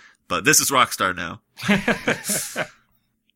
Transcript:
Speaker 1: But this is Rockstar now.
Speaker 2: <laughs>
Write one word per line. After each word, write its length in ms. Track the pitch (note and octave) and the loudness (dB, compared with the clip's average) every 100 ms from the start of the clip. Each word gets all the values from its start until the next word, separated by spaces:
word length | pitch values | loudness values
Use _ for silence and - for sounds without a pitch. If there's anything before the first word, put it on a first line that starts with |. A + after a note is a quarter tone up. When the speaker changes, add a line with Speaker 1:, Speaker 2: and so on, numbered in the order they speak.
| - _ - | -20 _ -6
Speaker 1:
But 160 | F2 | 0
this 160 | G#2 D3+ | 4 4
is 100 | C3 | 4
Rockstar 440 | C3+ A#2 - G2 F2 | 2 2 2 -2 -2
now. 240 | E2+ F#2+ _ - - | -6 -10 _ -8 0
Speaker 2:
<laughs> 1000 | G3 G3 D#3 - - - G3 - - - - _ _ _ _ _ | 0 0 -2 -2 -4 -4 -6 -6 -8 -8 -10 _ _ _ _ _